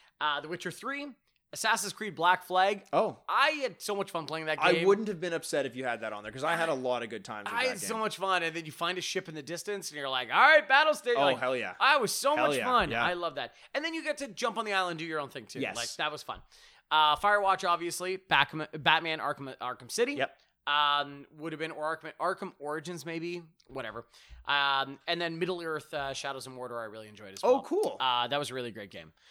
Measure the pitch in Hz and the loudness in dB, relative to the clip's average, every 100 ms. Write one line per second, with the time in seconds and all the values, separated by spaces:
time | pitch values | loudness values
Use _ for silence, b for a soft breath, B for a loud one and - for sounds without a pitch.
0 | B - 151 147 151 147 180 - 214 277 | B -4 -2 -2 -4 -8 -8 -8 -8 -8
1 | 285 240 _ _ _ - 220 220 202 - | -10 -14 _ _ _ -2 0 2 0 -8
2 | 220 151 170 180 - 180 196 208 - 156 | -8 2 4 4 2 4 4 2 0 2
3 | 208 123 - 202 285 311 262 175 - 202 | 2 -2 -2 2 2 2 -4 -6 -6 -4
4 | 190 170 143 160 156 151 165 170 180 202 | -4 -6 -6 -4 -2 2 4 6 6 4
5 | 220 175 175 165 - 151 135 123 127 117 | 2 -6 -4 -4 -2 -2 -2 -4 -4 -4
6 | 110 104 104 127 147 165 165 139 127 123 | -6 -8 -10 -4 0 0 0 0 0 -2
7 | 117 110 95 107 98 233 254 226 190 220 | -2 -8 -10 -10 -4 -2 -2 -2 -4 -4
8 | 214 180 190 180 165 160 156 - 170 185 | -4 -2 0 0 0 -4 -8 -4 -4 -2
9 | 165 190 175 156 135 165 - 202 - 151 | -4 -6 -6 -10 -10 -8 -6 -8 -8 -6
10 | 139 131 123 147 262 311 302 269 311 294 | -4 -2 2 6 8 8 8 6 6 2
11 | 247 240 - 120 127 131 104 90 247 294 | 0 4 4 4 0 0 -2 2 4 4
12 | 214 - 277 302 - 285 214 247 185 113 | 2 0 2 2 2 2 2 2 2 2
13 | 147 180 170 143 120 B B 269 320 330 | 0 0 -4 -6 -8 B B -6 -4 -4
14 | 294 294 277 185 233 214 220 190 185 165 | -4 -4 -8 -4 -4 -2 -2 0 0 -2
15 | 165 156 139 135 107 127 120 113 117 - | -4 -4 -6 -10 -12 -6 -4 -4 -6 -4
16 | 156 147 - 95 - B B B _ 156 | -4 -4 -10 -12 -14 B B B _ 4
17 | 151 147 202 208 196 185 185 170 170 160 | 6 6 4 4 4 2 2 0 -2 -6
18 | 180 185 - 151 143 156 151 156 147 156 | -4 -6 4 4 4 0 -8 0 4 4
19 | 160 160 120 143 135 - 120 123 123 - | 4 -2 -4 -4 -8 -8 -8 -8 -6 -2
20 | 247 285 131 - b _ - 147 147 143 | 0 0 -2 -4 b _ 0 2 4 2
21 | 143 143 143 156 156 156 160 143 151 160 | 0 -8 -18 -12 -10 -6 -8 -4 -4 -4
22 | 160 - 170 190 190 - 147 156 147 175 | -8 -4 -4 -4 -8 -10 -8 -8 -8 -10
23 | 143 165 170 175 165 _ _ 131 113 107 | -8 -8 -8 -8 -12 _ _ -10 -10 -10
24 | - B B B - 143 139 135 135 139 | -14 B B B -2 0 2 0 -2 -6
25 | - 170 170 165 170 180 165 156 - 151 | -6 -4 -4 -4 -4 -4 -6 -8 -6 -6
26 | 139 135 143 135 123 127 123 117 113 107 | -6 -6 -8 -8 -10 -12 -10 -8 -10 -12
27 | 107 107 101 98 214 269 - 359 415 104 | -16 -18 -16 0 4 4 2 0 0 0
28 | 127 123 123 143 143 131 123 107 101 95 | 2 2 2 0 -2 -4 -6 -8 -12 -14
29 | 80 _ b | -18 _ b